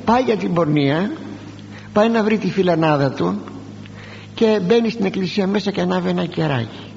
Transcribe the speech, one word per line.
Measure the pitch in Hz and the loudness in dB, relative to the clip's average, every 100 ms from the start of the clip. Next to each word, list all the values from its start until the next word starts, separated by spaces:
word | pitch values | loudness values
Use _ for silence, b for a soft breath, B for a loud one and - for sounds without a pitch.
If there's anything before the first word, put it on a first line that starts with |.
πάει | - 240 | 2 2
για | 247 208 | 2 0
την | 196 | 2
πορνεία, | 175 156 151 139 156 202 - - - - - - B B | 2 2 4 4 2 -2 -6 -12 -14 -16 -18 -18 B B
πάει | 208 226 | 2 4
να | 226 | 4
βρει | 214 214 | 2 2
τη | 185 | 0
φιλανάδα | 190 180 160 160 147 139 | 2 2 4 4 4 2
του | - 175 202 - - - - - B B B B | 0 -2 -2 -8 -14 -16 -16 -16 B B B B
και | - 220 214 180 | 0 2 4 4
μπαίνει | 240 226 | 4 2
στην | - | 0
εκκλησία | 196 - 180 - 190 | -2 -2 -2 0 0
μέσα | 208 202 | 0 -2
και | 180 | -2
ανάβει | 180 185 180 | 0 0 0
ένα | 180 | -2
κεράκι. | 170 - 160 131 113 - - | -2 -2 0 0 -4 -10 -16